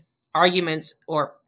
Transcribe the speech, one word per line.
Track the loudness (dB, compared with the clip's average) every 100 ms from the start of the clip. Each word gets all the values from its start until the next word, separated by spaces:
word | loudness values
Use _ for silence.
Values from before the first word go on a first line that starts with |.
| _ _ _
arguments | 2 4 2 -2 -4 -6 -10 -6
or | -4 -4 -8